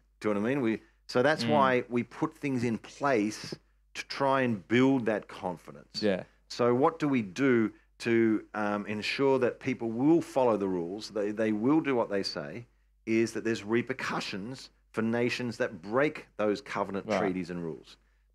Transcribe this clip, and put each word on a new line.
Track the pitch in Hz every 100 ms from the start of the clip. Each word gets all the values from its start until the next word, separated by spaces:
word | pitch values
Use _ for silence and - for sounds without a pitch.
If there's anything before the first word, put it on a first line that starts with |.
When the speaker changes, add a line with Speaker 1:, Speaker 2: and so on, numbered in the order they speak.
| _ _
Speaker 1:
do | 107
you |
know | 101
what | 110
I |
mean? | 143
We, | 117 104 - _ -
so | 127
that's | 131 156
Speaker 2:
Mm. | -
Speaker 1:
why | 147 131 127 -
we | 120
put | 113 - 156
things | - 147 127
in | 120 110
place | - - 139 123 104 - - - _ _ _
to | - -
try | - 139 131
and | 123 107 -
build | 117 131 135
that | 110 104 -
confidence. | - 95 82 - 73 - -
Speaker 2:
Yeah. | 104 92 - _ _
Speaker 1:
So | - 120
what | 123 156 165
do | 151
we | 131
do | 101 90 135 120 107 - _ _
to, | 120 117 113 107 -
um, | 104 104 104 98
ensure | 107 101 - 139 131
that | 120 -
people | - 117 117
will | 113 139 170
follow | 156 139 127 107
the | 98
rules, | 90 85 104 -
they, | 104 104
they | 107 110
will | 104 120 160
do | 139
what | 123 101
they | 101
say, | 92 90 73 98 123 _ _ _
is | - 113 113
that | 110
there's | 107 110
repercussions | 101 117 117 127 - - - 101 104 131 - _ _
for | -
nations | 110 120 123 - 123 107
that | 123 92
break | 95 117 151 - - -
those | 107 101
covenant | - 104 98 98 107
Speaker 2:
Right. | 98
Speaker 1:
treaties | 95 92 85
and | 87
rules. | 82 69 - - _ _ _